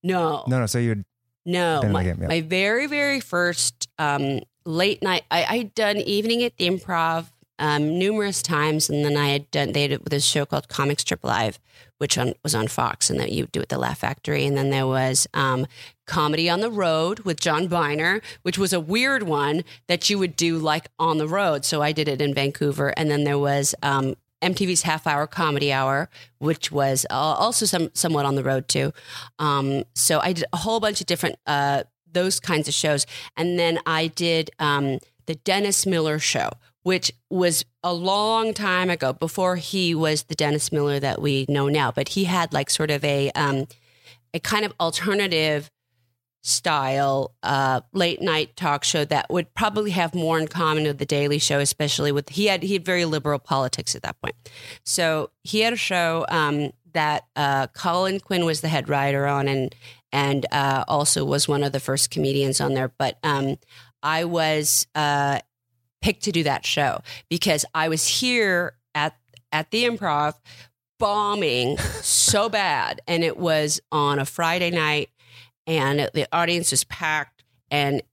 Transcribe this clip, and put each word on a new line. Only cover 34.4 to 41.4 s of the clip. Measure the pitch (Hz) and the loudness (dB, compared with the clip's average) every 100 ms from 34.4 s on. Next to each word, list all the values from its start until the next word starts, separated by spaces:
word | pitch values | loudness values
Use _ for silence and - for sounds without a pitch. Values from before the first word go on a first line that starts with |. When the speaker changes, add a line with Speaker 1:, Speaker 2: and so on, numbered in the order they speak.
| 156 - | -2 -2
Speaker 1:
um, | 151 143 139 131 - _ - | 0 2 0 -2 -6 _ -10
the | 160 | -6
Dennis | - 190 202 190 196 | 0 0 2 0 2
Miller | 175 156 151 | 2 2 0
Show, | - 127 58 - _ _ | 0 0 -2 -6 _ _
which | 180 185 - - _ | 0 0 0 -6 _
was | 185 180 165 - _ | 2 2 2 -4 _
a | 175 | -4
long | 175 180 202 214 226 220 | 0 2 2 4 2 2
time | 208 208 180 185 | 0 0 2 2
ago, | 175 131 | 0 0
before | 131 165 - 185 180 | -2 -4 0 0 0
he | - 196 180 | -2 -2 0
was | 160 160 151 | 2 2 0
the | - | -2
Dennis | 156 147 151 - | -2 0 0 0
Miller | 151 143 143 | 0 0 0
that | 139 - | -2 -2
we | 147 135 | 0 0